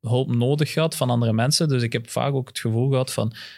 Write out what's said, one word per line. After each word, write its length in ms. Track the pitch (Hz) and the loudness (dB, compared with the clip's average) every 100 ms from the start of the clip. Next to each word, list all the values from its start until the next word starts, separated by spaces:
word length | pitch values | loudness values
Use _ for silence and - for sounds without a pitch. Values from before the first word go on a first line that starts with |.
hulp 340 | 113 123 131 | -2 0 2
nodig 380 | 120 123 147 151 | 2 2 2 0
gehad 240 | - 160 - | 0 0 0
van 140 | 123 | 0
andere 220 | 120 117 | 2 2
mensen. 360 | 110 127 - 160 | 2 2 2 2
Dus 140 | 127 | 2
ik 100 | 117 | 0
heb 180 | 117 113 | -2 -4
vaak 220 | - 131 | -4 -2
ook 140 | 135 127 | -2 -6
het 100 | - | -6
gevoel 320 | 117 113 135 | -2 0 2
gehad 220 | 131 131 | 0 0
van, 220 | - 113 - - | -2 -4 -4 -14